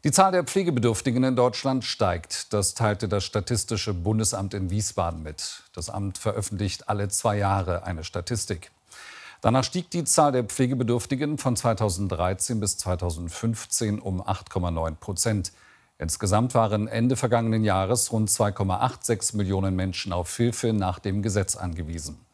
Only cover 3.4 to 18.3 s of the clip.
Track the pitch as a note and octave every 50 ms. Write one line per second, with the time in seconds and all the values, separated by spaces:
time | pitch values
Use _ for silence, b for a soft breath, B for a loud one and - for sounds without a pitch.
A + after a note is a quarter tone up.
3.4 | F#2+ - B2 G#2 - - A2+ G2 - A2 G2 F2 E2+ G#2 A2 A2 A2 G#2+ - G2
4.4 | G2 G2 - G2+ F#2+ F2+ F#2 G#2+ G#2 - - - F2+ E2+ D#2+ D#2+ D#2+ D2+ D2+ -
5.4 | - - - - - _ _ F2+ E2+ - - G2+ G2+ G2 F#2+ - - A2 G2+ A2
6.4 | G#2+ - G#2+ F#2+ G#2 G2+ - - - - G#2 G2+ G2+ G2 - - - A2+ G#2 G#2
7.4 | G2 G2 G2 G2 F2+ F2+ F2 E2+ - F2+ F2+ D#2+ D#2+ - - F2+ E2+ - A#2+ G#2+
8.4 | - - F#2+ E2 - - _ _ _ B B B B B B B B B B B
9.4 | - A2+ A#2 C3 B2 - - F3+ F3 _ - E3+ E3 - - - D3+ D3 C3 B2+
10.4 | A#2+ G#2 - - C3 B2 C3+ B2 B2 A2+ A#2+ A#2+ - - C#3 B2+ D3+ D3 D3+ C3+
11.4 | - C3+ A#2+ - - A#2+ A2 - A2+ G#2 E2+ E2+ G2+ F#2 F2+ D#2+ F2 F2+ G2 -
12.4 | - - A#2+ A2 G#2 G2 - - - F#2 F2+ E2+ F2 F2 D#2+ D#2+ F2 E2 - -
13.4 | - A#2 A2+ - - - - - A#2 G#2 G#2 G#2+ - G2 F#2+ F#2 - - F#2+ -
14.4 | - - - F#2+ F2 F2 E2+ E2 E2 D#2+ D#2 - - - F#2+ - - A#2 A2 G2
15.4 | F2 - b b b b b b b b b _ - E2 - - - G2 G2 G#2+
16.4 | A#2+ B2 - B2 A2+ G#2 G#2+ G#2 G#2 A2 A2+ A2+ A#2 B2+ B2+ - - A#2 A#2 A#2+
17.4 | A#2 A2+ A2 A2 G#2+ G#2 F#2 F#2+ F#2+ F#2+ A#2+ A#2+ - - A#2 A2 A2 G2